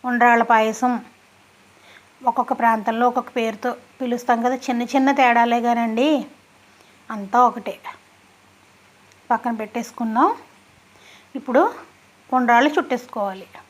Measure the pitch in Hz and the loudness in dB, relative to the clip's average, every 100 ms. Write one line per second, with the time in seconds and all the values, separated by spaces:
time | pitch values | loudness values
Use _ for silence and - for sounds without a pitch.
0 | 247 240 240 233 233 226 220 220 247 240 | -2 2 4 4 4 2 2 0 -2 -2
1 | - _ _ _ _ _ _ _ - - | -8 _ _ _ _ _ _ _ -20 -20
2 | _ _ 254 240 240 247 233 226 214 226 | _ _ -4 -2 -4 0 0 0 -2 0
3 | 247 247 247 247 226 220 247 - - _ | 0 0 -6 -4 -4 -4 -8 -8 -14 _
4 | 254 240 247 233 247 254 262 240 240 269 | -6 -4 0 0 0 -4 -4 -4 -2 0
5 | 262 277 254 233 240 240 240 240 233 220 | 2 4 4 4 2 0 0 -2 -2 0
6 | 285 294 - - _ _ _ _ _ _ | 0 0 -4 -18 _ _ _ _ _ _
7 | - 220 196 240 247 240 202 - - - | -14 -12 -2 2 2 0 -12 -14 -16 -20
8 | _ _ _ _ _ _ _ _ _ _ | _ _ _ _ _ _ _ _ _ _
9 | _ _ _ 220 240 226 214 240 233 - | _ _ _ -4 -2 -6 -8 -8 -10 -8
10 | 226 220 349 453 - _ _ _ _ _ | -4 2 0 0 -12 _ _ _ _ _
11 | - - _ 262 254 247 427 - - _ | -20 -20 _ -14 0 2 2 -2 -20 _
12 | _ _ - 254 240 240 285 302 294 247 | _ _ -4 -2 4 4 4 0 -2 -6
13 | - - 202 190 - - | -6 -6 -6 -8 -18 -20